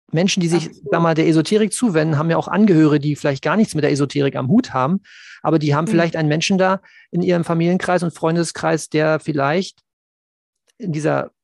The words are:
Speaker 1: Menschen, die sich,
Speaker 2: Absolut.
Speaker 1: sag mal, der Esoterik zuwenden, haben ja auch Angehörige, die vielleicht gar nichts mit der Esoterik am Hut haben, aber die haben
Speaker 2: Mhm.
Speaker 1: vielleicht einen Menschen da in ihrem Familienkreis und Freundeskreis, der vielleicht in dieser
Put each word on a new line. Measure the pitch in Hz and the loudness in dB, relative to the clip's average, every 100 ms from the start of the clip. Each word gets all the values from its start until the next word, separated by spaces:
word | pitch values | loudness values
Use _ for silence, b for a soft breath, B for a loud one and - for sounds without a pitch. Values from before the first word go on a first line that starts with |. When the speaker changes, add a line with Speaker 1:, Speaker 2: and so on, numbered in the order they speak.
| _ | _
Speaker 1:
Menschen, | 156 185 - | -2 0 0
die | 170 | 0
sich, | 170 160 | 0 -2
Speaker 2:
Absolut. | - - | -10 -4
Speaker 1:
sag | 170 | 0
mal, | 165 | 2
der | 160 156 | 2 2
Esoterik | 160 151 208 208 | 2 2 0 0
zuwenden, | - 247 160 156 147 | 0 0 0 0 0
haben | 165 | 0
ja | 165 | -2
auch | - | 0
Angehörige, | 185 214 160 156 147 | 2 4 6 4 4
die | 143 143 | 0 -2
vielleicht | 147 139 | -4 -2
gar | 151 185 | -2 0
nichts | 220 | 0
mit | 156 | 0
der | 143 | 0
Esoterik | 139 143 143 139 143 | 0 -2 -2 -2 -2
am | 127 | 0
Hut | 208 - | 0 0
haben, | 131 131 190 - B B B | -2 -2 -2 -6 B B B
aber | 156 160 | -2 0
die | 147 | 0
haben | 143 | 0
Speaker 2:
Mhm. | 165 | 0
Speaker 1:
vielleicht | 170 170 165 | 0 0 0
einen | 151 | -2
Menschen | 151 - 190 | -2 0 0
da | 185 190 - b b | 2 -2 -6 b b
in | 170 | -4
ihrem | 180 175 | 0 0
Familienkreis | 170 165 170 185 - 180 | 0 0 0 0 0 -2
und | 170 | -2
Freundeskreis, | - 160 170 160 - 160 160 - | -4 -2 -2 -2 -4 -2 -2 -2
der | 156 156 156 | -2 0 0
vielleicht | - 147 139 170 185 - _ _ _ _ _ _ _ _ _ - | -2 -2 0 -2 -4 -10 _ _ _ _ _ _ _ _ _ -14
in | 233 | -8
dieser | 151 151 139 - _ | -4 -2 -2 -4 _